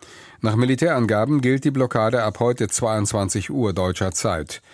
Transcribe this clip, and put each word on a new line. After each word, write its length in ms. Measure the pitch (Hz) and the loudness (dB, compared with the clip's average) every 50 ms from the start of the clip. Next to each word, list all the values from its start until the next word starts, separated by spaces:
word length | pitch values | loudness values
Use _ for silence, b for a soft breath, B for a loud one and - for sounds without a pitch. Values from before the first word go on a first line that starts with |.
| B B B B B B B B | B B B B B B B B
Nach 160 | - 110 107 | -2 0 2
Militärangaben 880 | 113 127 127 131 123 160 170 151 127 113 104 107 104 113 139 151 143 | 2 2 2 2 2 2 2 2 2 2 2 2 2 2 2 0 2
gilt 220 | 123 127 135 139 139 | 2 2 0 0 0
die 60 | 151 | 0
Blockade 520 | 135 135 127 120 - 117 110 113 127 120 | 0 0 0 0 2 0 2 2 2 2
ab 180 | 107 107 - - | 0 -2 -2 0
heute 280 | 117 120 123 - 117 - | 0 0 0 0 -2 -2
zweiundzwanzig 840 | - - 123 110 110 107 104 - - 104 98 95 - 104 92 - | -2 -2 0 0 0 0 0 0 0 -2 -2 -2 -2 -4 -4 -4
Uhr 240 | 147 139 117 101 87 | -2 -2 0 0 0
deutscher 380 | 95 92 92 90 - 95 95 | 0 0 -2 0 -2 -2 -2
Zeit. 500 | - - - 110 87 80 73 - - - B B | -2 -2 -2 -2 -2 -2 -4 -8 -12 -16 B B